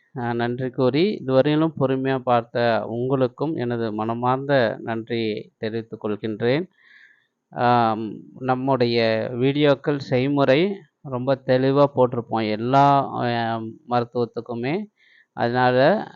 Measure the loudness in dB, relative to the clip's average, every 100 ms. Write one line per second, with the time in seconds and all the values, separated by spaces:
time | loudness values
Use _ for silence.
0 | _ -8 -4 -2 -2 -2 -6 0 2 2
1 | 0 0 0 2 4 2 0 0 -2 0
2 | -2 -2 0 0 0 -2 0 0 -2 -4
3 | -2 0 0 -2 -4 -4 -4 -2 -4 -4
4 | -4 -2 -2 -2 0 2 2 -2 -6 -8
5 | -4 -4 -2 -4 -10 _ -6 -6 -8 -8
6 | -6 -6 -6 -2 0 0 -2 _ _ -20
7 | -20 _ _ _ _ -2 2 2 2 0
8 | -6 -10 -16 -8 -4 -2 0 0 2 2
9 | 2 0 -2 0 0 2 2 2 0 -4
10 | -2 -2 0 2 4 4 2 -4 -12 _
11 | -10 -6 -2 -2 0 2 4 4 4 4
12 | 2 0 -6 -4 -2 -2 2 4 6 4
13 | 0 -2 -2 -2 -2 -4 -6 -12 -4 -2
14 | -2 -2 -4 -6 -10 -6 -4 -4 -8 _
15 | _ _ _ -6 -2 2 2 4 4 2
16 | -2